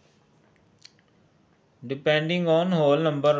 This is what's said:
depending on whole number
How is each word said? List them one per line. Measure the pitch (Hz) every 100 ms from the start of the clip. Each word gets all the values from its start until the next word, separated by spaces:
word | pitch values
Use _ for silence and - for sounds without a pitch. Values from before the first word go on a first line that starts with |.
| _ _ _ _ _ _ _ _ - _ _ _ _ _ _ _ _ _ 120
depending | 139 151 151 160 180 170
on | 160 180
whole | 175 143 147
number | 160 143 147